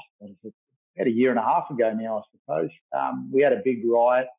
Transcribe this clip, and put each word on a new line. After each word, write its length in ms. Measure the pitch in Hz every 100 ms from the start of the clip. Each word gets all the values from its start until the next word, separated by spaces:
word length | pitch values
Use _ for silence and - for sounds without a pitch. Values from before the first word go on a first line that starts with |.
| - _
what 120 | 104
is 60 | 98
it, 120 | 107 - _ _ _ -
about 100 | 135
a 40 |
year 180 | 113 127
and 80 | 117
a 40 |
half 280 | 110 185 -
ago 220 | 120 110
now, 240 | 110 113 107
I 40 | -
suppose, 380 | _ - 151 160 - _ 135
um, 320 | 135 131 127
we 120 | 131
had 100 | 143
a 80 | 120
big 200 | 131 120 117
riot. 400 | 117 120 127 127